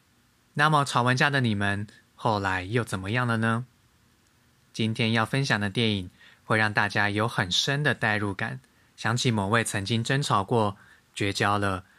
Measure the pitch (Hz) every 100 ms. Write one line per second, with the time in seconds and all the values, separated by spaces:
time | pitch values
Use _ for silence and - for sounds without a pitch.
0 | _ _ _ _ _ - 151 151 139 131
1 | 120 127 147 139 120 101 101 101 104 -
2 | _ - 123 104 98 92 92 120 107 98
3 | 95 120 123 113 113 113 127 _ _ _
4 | _ _ _ _ _ _ _ - 110 113
5 | 113 117 110 135 135 113 101 95 113 101
6 | 92 - - - - 110 107 104 104 107
7 | 104 104 113 - 98 87 - 143 147 117
8 | 110 104 104 98 113 131 - _ _ -
9 | 110 123 131 110 98 117 110 107 98 113
10 | 113 139 147 113 98 120 104 98 - -
11 | _ - 101 98 104 101 101 92 -